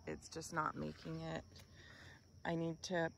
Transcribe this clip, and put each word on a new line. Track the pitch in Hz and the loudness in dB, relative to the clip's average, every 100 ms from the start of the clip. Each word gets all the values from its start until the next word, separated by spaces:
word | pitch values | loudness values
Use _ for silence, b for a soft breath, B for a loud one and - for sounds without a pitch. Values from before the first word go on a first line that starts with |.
| - | -4
It's | 156 - | -4 -4
just | 160 165 | -6 0
not | 165 156 | 2 2
making | 147 151 156 160 160 160 | 2 -2 -4 -4 -2 -2
it. | 160 - - b b b b b b b - - | -4 -6 -14 b b b b b b b -4 2
I | |
need | 165 165 160 | 4 2 0
to | - 180 165 | 4 6 6